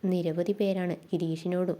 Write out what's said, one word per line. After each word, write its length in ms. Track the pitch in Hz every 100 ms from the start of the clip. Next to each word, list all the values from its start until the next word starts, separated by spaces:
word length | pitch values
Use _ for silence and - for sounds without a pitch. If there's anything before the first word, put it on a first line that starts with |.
| 196
നിരവധി 480 | 180 170 160 175
പേരാണ് 420 | 202 202 190 180 160 -
ഗിരീഷിനോടും 720 | 170 160 160 180 180 180